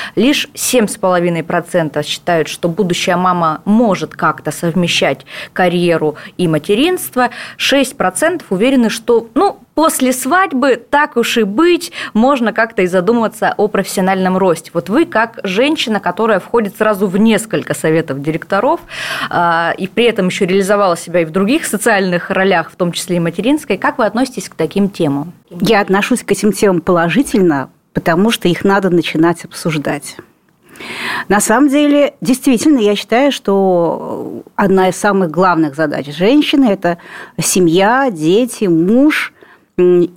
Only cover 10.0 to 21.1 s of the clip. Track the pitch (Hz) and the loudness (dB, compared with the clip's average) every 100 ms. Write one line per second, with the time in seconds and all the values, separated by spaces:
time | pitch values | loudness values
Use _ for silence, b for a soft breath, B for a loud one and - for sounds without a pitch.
10 | 254 262 262 349 381 269 277 233 - 285 | 0 0 0 0 2 0 0 0 0 0
11 | 294 - 226 240 214 208 339 349 - B | 0 0 0 0 0 2 2 2 -2 B
12 | B 208 247 277 226 208 226 - 180 185 | B 0 2 2 0 0 -2 0 0 0
13 | 180 240 220 - 185 - 208 208 190 - | 2 0 0 -2 -4 0 0 0 -2 -2
14 | 185 190 185 185 185 165 - 170 170 226 | 0 0 0 2 2 0 -4 -8 -2 0
15 | 339 220 226 - 202 185 277 311 - 208 | 0 0 -2 -4 -6 0 0 0 -2 -2
16 | 185 175 220 202 - 233 208 - 214 202 | -4 -2 0 0 0 -2 -2 -2 -2 0
17 | 196 185 220 208 - 160 127 147 160 160 | 0 2 2 2 0 -6 -4 -4 0 0
18 | 156 139 143 160 - 196 240 339 - B | -2 -6 -4 -6 -4 -2 0 -2 -6 B
19 | B B B - 175 165 165 - 185 - | B B B -2 0 0 0 -4 -6 0
20 | 233 - 185 - 180 196 190 208 196 170 | 0 2 -2 0 0 0 2 2 2 0
21 | - | -2